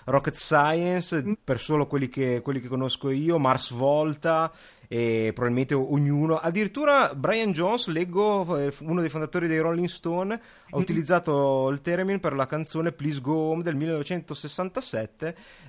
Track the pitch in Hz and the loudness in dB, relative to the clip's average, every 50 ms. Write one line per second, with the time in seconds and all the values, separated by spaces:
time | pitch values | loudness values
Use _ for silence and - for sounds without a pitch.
0 | - - 123 139 139 156 - - - - 156 147 147 151 160 170 175 180 180 180 | -6 0 0 2 2 0 -4 -2 -2 2 4 4 4 4 2 2 0 0 0 -2
1 | 170 - 170 156 127 202 214 - - - 131 117 - - 151 151 143 139 147 139 | -2 -2 -2 -2 0 -2 -4 -4 -2 -2 -2 -2 0 0 2 2 2 0 0 -2
2 | 139 123 - 139 131 127 123 120 120 143 139 131 123 123 131 131 131 127 - - | -2 -2 -2 -2 0 0 0 -2 -2 -2 -4 -4 -4 -4 -4 -2 -2 -2 -4 -2
3 | - 139 135 139 151 170 170 156 139 131 135 135 - - 123 120 135 139 147 151 | -2 -2 -2 0 2 2 2 4 4 4 2 2 0 -6 -4 0 2 2 4 4
4 | 156 156 147 - - 165 160 160 165 160 - - - - - - - - - 117 | 2 0 -2 -2 0 0 2 2 2 0 -4 -10 -20 -20 -20 -20 -14 -6 -2 0
5 | 117 117 113 113 110 110 110 - 123 120 120 127 135 131 151 135 131 135 151 160 | 2 2 2 2 2 0 0 0 -2 0 2 0 0 2 2 0 0 2 2 2
6 | 143 143 147 147 151 160 160 156 - 165 170 208 214 196 - 277 302 294 285 269 | 2 4 2 2 2 2 2 0 0 -2 0 0 -2 -2 -2 0 2 4 4 4
7 | 226 - 135 139 127 180 220 226 226 208 175 151 175 190 233 240 - 196 160 160 | 4 2 0 -2 0 0 0 2 2 0 0 0 0 0 0 0 -2 -2 -2 -2
8 | 180 180 170 190 208 214 208 196 180 165 180 143 143 139 139 - 147 156 170 180 | -2 -2 0 2 2 4 2 2 0 0 -2 -2 -2 -2 -4 -6 -6 -2 -2 0
9 | 165 156 131 160 156 151 - 180 170 165 160 160 160 165 170 170 180 170 - - | 0 -2 -2 -4 -6 -4 -4 -2 0 0 0 2 2 0 0 0 -2 -2 -4 -6
10 | - 170 170 180 190 196 226 226 - - - - - - - 143 185 - 160 165 | -6 -4 -2 -2 -2 -4 -4 -6 -8 -16 -20 -20 -20 -8 -2 -2 -2 0 0 -2
11 | 156 127 180 170 170 160 147 143 139 139 135 135 131 135 143 139 - 175 175 185 | 0 2 2 2 2 2 2 2 4 4 2 2 2 0 0 -2 -2 -2 -2 0
12 | 185 190 196 190 - 160 139 135 131 - 151 156 160 - - 160 160 170 165 - | 0 0 -2 -2 -2 -2 0 0 -2 -2 -2 -6 -6 -4 -4 -2 -2 -2 -2 -2
13 | 139 156 147 139 123 139 160 160 156 156 160 165 170 175 156 135 151 165 165 151 | -4 -4 -4 -4 -2 -2 0 0 2 0 0 -2 -2 -2 -2 -2 -2 -2 -2 -2
14 | 143 - 185 170 143 - 151 - - 147 - - 185 185 - 262 254 - - 110 | -2 -4 -4 -6 -6 -8 -12 -10 -10 -10 -6 -6 -6 -4 -4 -6 -8 -4 -4 -6
15 | 110 - _ - 156 165 170 - - - - - - | -6 -6 _ -8 -8 -8 -8 -10 -18 -20 -20 -20 -20